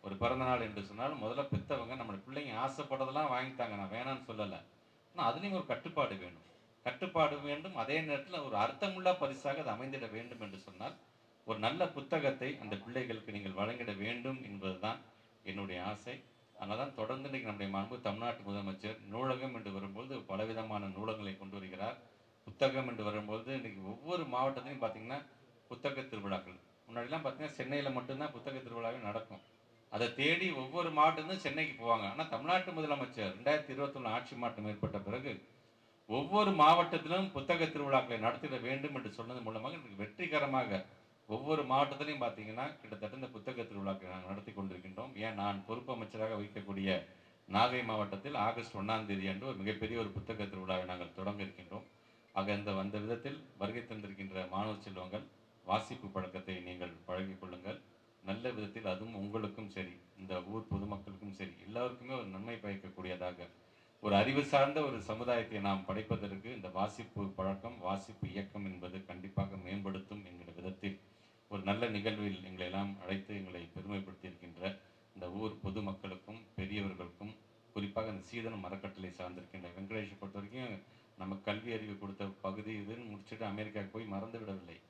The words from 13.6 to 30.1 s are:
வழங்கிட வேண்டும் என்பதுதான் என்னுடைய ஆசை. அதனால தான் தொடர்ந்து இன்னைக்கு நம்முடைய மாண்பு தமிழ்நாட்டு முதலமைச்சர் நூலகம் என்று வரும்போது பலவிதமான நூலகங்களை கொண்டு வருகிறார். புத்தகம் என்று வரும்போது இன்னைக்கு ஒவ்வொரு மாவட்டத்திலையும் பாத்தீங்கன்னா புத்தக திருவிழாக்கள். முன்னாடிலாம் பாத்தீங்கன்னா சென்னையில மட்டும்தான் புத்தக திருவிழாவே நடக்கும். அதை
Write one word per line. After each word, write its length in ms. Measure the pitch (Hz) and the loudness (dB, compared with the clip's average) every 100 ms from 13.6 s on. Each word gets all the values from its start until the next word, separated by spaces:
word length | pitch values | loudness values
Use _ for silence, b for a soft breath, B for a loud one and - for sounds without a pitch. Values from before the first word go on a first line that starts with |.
| 104 | 0
வழங்கிட 300 | 123 113 98 | 0 -4 -2
வேண்டும் 480 | 104 120 127 131 | -2 -2 -2 -4
என்பதுதான் 640 | 104 101 95 92 107 123 - B B - | -6 -4 -4 0 -2 -2 -8 B B -14
என்னுடைய 400 | - 95 95 90 | -8 -4 -4 -2
ஆசை. 380 | 92 104 - 127 - - - - | -2 -4 -6 -10 -12 -20 -20 -10
அதனால 240 | 98 110 | -4 -2
தான் 140 | 139 | -2
தொடர்ந்து 360 | - 110 131 139 | -2 -2 -2 -2
இன்னைக்கு 180 | 135 113 | -4 -4
நம்முடைய 240 | 101 98 98 | -2 0 0
மாண்பு 240 | 104 120 | -2 -2
தமிழ்நாட்டு 500 | 110 101 120 113 101 | -2 0 -2 -2 -2
முதலமைச்சர் 560 | 101 98 95 104 110 101 | -2 -2 -4 -4 -6 -6
நூலகம் 460 | 107 131 127 131 | 0 2 2 0
என்று 180 | 117 104 | -4 -4
வரும்போது 480 | 98 98 98 131 131 | -4 -4 -6 -6 -8
பலவிதமான 680 | 101 98 110 113 110 107 98 | -4 -2 0 -2 -2 -2 -2
நூலகங்களை 520 | 95 110 110 101 95 | -2 -2 -2 -4 -6
கொண்டு 180 | 95 98 | -8 -8
வருகிறார். 400 | 92 92 107 - - B B - | -8 -4 -4 -4 -12 B B -18
புத்தகம் 440 | - - 135 131 127 | -16 4 4 4 0
என்று 160 | 110 | 0
வரும்போது 500 | 104 104 104 110 117 | 0 0 -2 -4 -2
இன்னைக்கு 300 | 135 113 98 | -4 -4 -8
ஒவ்வொரு 380 | 95 117 147 175 | -8 -8 -2 -2
மாவட்டத்திலையும் 600 | 147 123 135 131 127 139 | 2 4 4 2 -6 -2
பாத்தீங்கன்னா 420 | 113 110 113 139 - - - - - | -2 -2 -6 -6 -6 -20 -20 -20 -12
புத்தக 340 | 120 139 131 | -4 -2 -2
திருவிழாக்கள். 520 | 127 110 98 95 - 90 - - - | -4 -4 0 -2 -2 -14 -20 -20 -8
முன்னாடிலாம் 360 | 117 120 160 | -6 -2 0
பாத்தீங்கன்னா 220 | 139 135 151 | -2 -2 -6
சென்னையில 440 | - 131 143 139 | -4 0 0 2
மட்டும்தான் 420 | 127 123 135 151 | -2 -2 -4 -4
புத்தக 260 | 117 139 131 | -4 -6 -6
திருவிழாவே 440 | 123 117 117 127 | -6 -2 -2 -2
நடக்கும். 380 | 107 107 - 92 - - - - - | -2 -4 -6 -12 -16 -20 -20 -20 -6
அதை 240 | 107 117 | 0 2